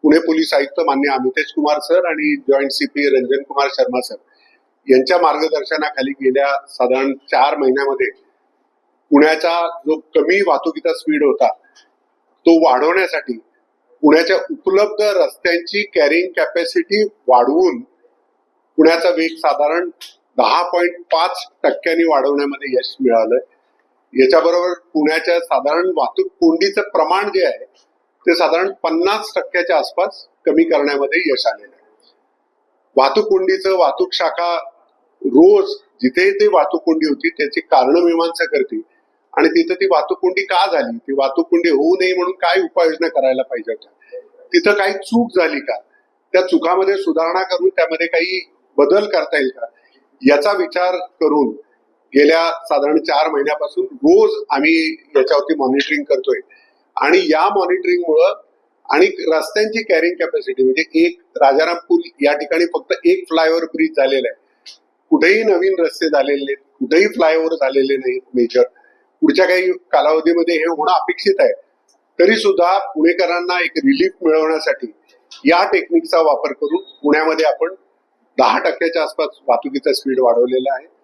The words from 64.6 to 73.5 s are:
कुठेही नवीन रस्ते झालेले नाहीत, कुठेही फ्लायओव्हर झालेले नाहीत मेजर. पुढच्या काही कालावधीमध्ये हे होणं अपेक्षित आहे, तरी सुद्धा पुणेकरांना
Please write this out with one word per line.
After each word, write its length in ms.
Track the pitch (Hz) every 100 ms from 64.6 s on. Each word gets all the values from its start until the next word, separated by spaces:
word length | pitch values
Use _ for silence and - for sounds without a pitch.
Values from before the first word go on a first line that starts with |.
| - - _ _ _
कुठेही 320 | 147 165 208
नवीन 380 | 220 180 190 185
रस्ते 260 | 165 - 165
झालेले 380 | 147 139 143
नाहीत, 120 | 139 139 _ _
कुठेही 260 | 123 160 208
फ्लायओव्हर 480 | - 160 160 160
झालेले 420 | 160 135 135 135 139
नाहीत 240 | 131 127 _
मेजर. 280 | 123 120 123 123 _ _ _ _ _
पुढच्या 260 | - 135 180
काही 260 | 185 185
कालावधीमध्ये 840 | - _ 151 147 156 160 170 165
हे 100 | 165
होणं 280 | 165 160 160
अपेक्षित 420 | 175 - 180 202 196
आहे, 140 | 131 104 - _ _ _ _ -
तरी 180 | 175 220
सुद्धा 420 | 208 190 175 196
पुणेकरांना 840 | 196 160 160 170 170 175 175